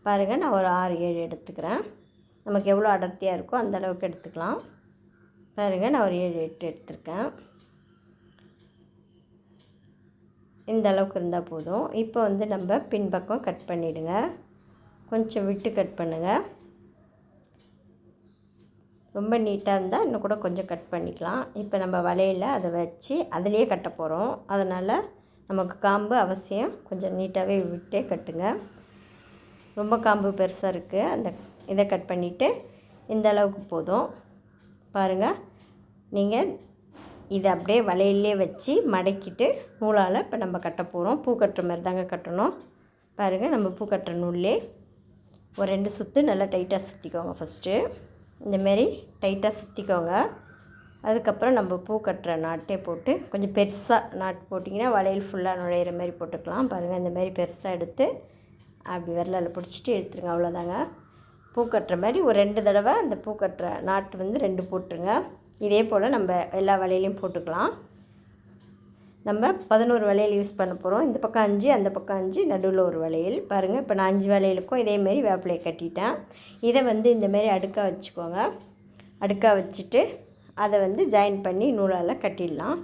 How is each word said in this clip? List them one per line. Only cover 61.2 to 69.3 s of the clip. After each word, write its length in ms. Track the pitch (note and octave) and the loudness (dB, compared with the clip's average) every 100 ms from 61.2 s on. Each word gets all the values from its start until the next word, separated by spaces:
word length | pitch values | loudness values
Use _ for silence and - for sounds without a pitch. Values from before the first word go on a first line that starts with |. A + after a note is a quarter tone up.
| - - - | -20 -20 -6
பூ 80 | - A#3+ | -2 0
கட்டுற 240 | A3 A3 F3 | 0 0 0
மாதிரி 160 | G3+ F4+ D#4 | 2 4 4
ஒரு 60 | G3+ | 6
ரெண்டு 200 | G3+ G#3 G#3 | 4 4 4
தடவை 260 | G3+ G#3+ G#4 | 4 4 2
அந்த 140 | E4 G3+ | 2 -4
பூ 60 | - G#3 | -6 -2
கட்டுற 240 | F#3+ F#3+ F3 - F#3 | -4 -2 -6 -4 0
நாட்டு 280 | G3 G3 F#3 | 0 -2 -6
வந்து 160 | F#3+ A3 | -4 0
ரெண்டு 180 | G3+ F#3 F3+ | 0 0 -2
போட்டுருங்க. 420 | F#3 F#3 E3+ F3+ B3+ F#4 - - - G#3 | -6 -6 -4 0 0 0 -14 -20 -6 2
இதே 120 | G#3 A3 | 4 4
போல் 160 | G#3 A3 | 4 4
நம்ம 240 | B3+ F#3 F3+ - F#3+ | 2 2 0 0 0
எல்லா 140 | G3 G3 | 4 4
வளையலையும் 340 | F#3 F#3 F#3+ G3 | 4 2 0 -2
போட்டுக்கலாம். 540 | F#3 F3+ F3 E3+ C#4+ G#4+ - - - - - - - - - - - - - - | -4 -4 -4 -2 -2 -4 -18 -20 -20 -20 -20 -20 -20 -20 -20 -20 -20 -20 -20 -10
நம்ம 220 | G#3+ | -4